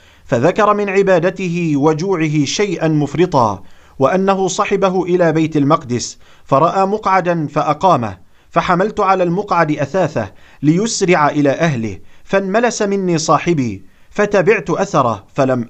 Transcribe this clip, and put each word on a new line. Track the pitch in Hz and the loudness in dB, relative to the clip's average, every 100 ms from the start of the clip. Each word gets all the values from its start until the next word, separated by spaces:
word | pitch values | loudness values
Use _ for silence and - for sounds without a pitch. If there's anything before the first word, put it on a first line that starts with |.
| _ _ | _ _
فذكر | - 120 151 190 208 | -4 0 0 2 2
من | 208 202 | 2 0
عبادته | 190 190 180 180 185 185 175 165 139 | 0 2 2 2 -2 -4 -2 -2 2
وجوعه | 151 151 196 170 160 151 | 2 0 -2 -2 0 0
شيئاً | 131 - 208 - 160 | -2 -2 -4 -2 0
مفرطاً، | 151 139 151 180 147 110 95 - - - - | 0 0 0 0 2 0 -2 -12 -20 -14 -2
وأنه | 131 190 190 190 185 | 0 2 0 0 -2
صحبه | 196 202 196 190 185 | -2 -2 0 0 0
إلى | 170 180 165 | 0 2 2
بيت | 160 156 156 | 2 0 0
المقدس، | 139 160 117 120 - - - - | 2 0 -2 -6 -6 -14 -20 -14
فرأى | - 139 165 196 190 | -2 2 2 0 0
مقعداً | 208 202 190 175 170 139 | -2 0 0 0 -2 -2
فأقامه، | 156 139 147 190 147 107 92 - _ _ | -2 -2 2 2 2 0 -10 -20 _ _
فحملت | 165 170 175 214 208 | -4 0 0 0 -2
على | 190 190 | 0 2
المقعد | 175 180 208 175 156 | 0 -2 -2 0 0
أثاثه | 151 139 190 165 - 98 - - - | -2 -2 -2 -2 -2 -8 -10 -20 -4
ليسرع | 147 170 226 - 180 170 147 | 0 2 0 -2 2 2 2
إلى | 147 143 | 2 0
أهله، | 131 165 123 110 92 - - | 2 0 0 -4 -8 -16 -18
فانملس | - 196 190 214 240 226 | -2 -2 0 0 0 -2
مني | 208 202 185 160 | -2 -2 0 0
صاحبي، | 165 143 170 160 120 95 - _ - | 2 0 2 -2 -2 -6 -14 _ -10
فتبعت | - 208 202 170 220 - | -4 0 2 2 0 0
أثره | 156 196 151 120 101 - | -4 0 0 0 -2 -8
فلم | - 131 127 | -2 0 0